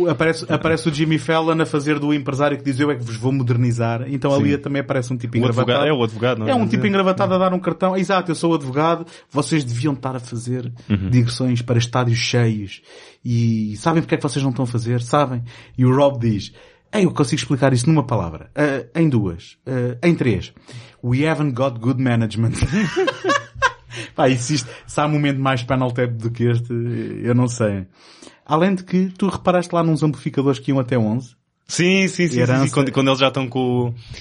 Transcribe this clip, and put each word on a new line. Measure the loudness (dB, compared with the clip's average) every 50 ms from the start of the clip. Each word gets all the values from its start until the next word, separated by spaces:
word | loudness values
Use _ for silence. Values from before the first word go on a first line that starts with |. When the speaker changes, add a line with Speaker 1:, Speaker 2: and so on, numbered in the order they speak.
| 0
Speaker 1:
o, | 0
aparece, | 0 2 0 0 0 -2 -2
aparece | -2 -2 0 0 0 0 0 0
o | -2 0
Jimmy | 0 0 0 0
Fallon | 0 0 0 0 2 2 2 2 0
a | 0
fazer | 0 -2 -2 0 0 -2 0
do | 0 0 0
empresário | 0 -2 -2 -2 0 0 0 0
que | -2 -2
diz, | -2 -2 0
"Eu | 0 0
é | 0
que | -2 -6
vos | -8 -6
vou | -4 -2 0 0
modernizar." | 0 0 2 2 2 2 2 2 0 0 0 -2 -2 -4
Então | -4 -4 -2 0 2 2
ali | 2 2 2 0
Speaker 2:
Sim. | 0
Speaker 1:
também | -2 -4 -4 -4
aparece | -2 -2 -2 -4 -2 -4
um | -4
tipo | -6 -6 -2 0
Speaker 2:
O | 2 2
advogado, | 2 2 2 2
Speaker 1:
engravatado. | 2 2 2 2 2
Speaker 2:
é | 2 2
o | 0
advogado, | -2 -2 0 0 0 0 0
não | 0
é? | 0
Speaker 1:
É | 0
um | 2 2
tipo | 0 0 0 2
Speaker 2:
É. |
Speaker 1:
engravatado | 2 2 2 2 2 2 2 2 2 2
a |
dar | 2 2 0 0
um | -2
cartão. | -2 -4 -2 0 -2 0 0
"Exato, | 0 0 0 0 0 0 -2
eu | -2
sou | 0 0 2 2
o |
advogado. | 0 -2 -2 0 0 2 2 2 0 -4 -8 -16 -20 -18 _
Vocês | -4 -2 0 0 0 0 0
deviam | -2 -2 -2 -2 -2 -2
estar | -2 -4 -6 -8
a | -8
fazer | -8 -8 -10 -8 -6 -6 -6 -6 -6 -8 -12 -10 -4 -2
Speaker 2:
Uhum. | -2 -2 0 2
Speaker 1:
digressões | 4 4 4 2 0 0 0 0 0 0
para | 0 0 2
estádios | 2 2 2 0 0 2 2 2 0
cheios. | 0 0 0 2 2 2 0 -2 -4 -8 -12 -16 -20 -20 -20 -20 -20 -20 -20 _ -4
E | -2 0 2 2 2 2 0 -2 -4 -6
sabem | -4 -2 0 2 2
porque | 2 0 -2
é |
que | -2 -2
vocês | -2 -2 0
não | 0 0
estão | 0 -2 -2
a |
fazer? | -2 -2 -2 -2 -2 -2 -2
Sabem?" | -2 0 2 2 2 0 -2 -4 -8 -8 -14 -18 -20 -10 0
E | 2 4
o | 4 6
Rob | 6 4 2 2 2
diz, | 0 0 0 -2 -4 -8 -14 -20 -20 -20 _ _ _ _ 0
"Ei, | 2 2
eu | 2
consigo | 2 2 0 0 0 -2
explicar | -2 -2 0 2 2 2 2
isso | 4 4 4
numa | 4 4 2
palavra. | 0 -2 -2 -2 -4 -8 -12 -16 -8 -4
Ah, | -2 0 0 0 -2 -6 -6 -2
em | 0 2 2
duas. | 2 2 0 0 -4 -8 -12 -18 -20 _ _
Ah, | -6 -4 -2 -2 -4 -4 0 2
em | 2 2
três." | 2 2 0 0 0 -2 -8 -14 -20 -20 -20 -20 -20 -20 -20 -16 _ -2
"We | 0 0 2 2
haven't | 0 0 0 0 -2
got | 0 0 -2 -2 -2 -2
good | -2 -2 0 2
management." | 2 2 2 2 0 0 0 0 0 0 0 0
<laughs> | -2 0 0 0 -2 0 0 0 0 0 -2 -2 0 0 0 0 -2 -6 -4 -2 -2 -2 -2 -4 -14 -16 -14 -14 -14 -8 -2
Pá, | 2 2 2
e | 2
se | 2 0 -2 -2
isto, | -4 -4 -6 -14 -18 -18
se | -8 -4 -2
há | 0
momento | 0 0 0 0 0 0 0
mais | 0 0 0 0
Spinal | -2 -2 0 0 0 0
Tap | -2 -2 -2 -2
do | -2 -4 -6 -6
que | -2 0 0
este, | 2 2 0 -2 -4 -4 -4 -4 -4 -4 -6 -6 -6 -8 -4 0
eu | 2 2
não | 2 2
sei. | 0 0 0 0 0 0 -2 -6 -10 _ _ -20 -20 -20 -20 -20 -20 -20 _ _
Além | -2 0 2 2 2 0
de | -2 -2
que | -2 0 0 0 0 -2
tu | -4 -2
reparaste | -2 -2 -2 0 0 0 0 0 0 0
lá | 0 2
nos | 2 2 2 0
amplificadores | 0 -2 -2 -6 -4 -2 0 2 2 0 0
que | -2 -2
iam | 0 0
até | 0 0 0
onze? | 0 0 0 0 -2 -6 -8 _ _ _ _ _ _ _
Speaker 2:
Sim, | -6 -2 0 2 4 4 4 2
sim, | 2 2 0 0
sim, | 2 2
sim, | 2
Speaker 1:
Herança. | 2 4 4 2 2
Speaker 2:
sim, | 2 2
quando, | 0 0 2
quando | 0 2 2
eles | 2 4 4
já | 2 2
estão | 2 0 -4
com | -4 -2 -2 0 0 0 0 0 -2
o, | -4 -8 -12 -16 -18 -18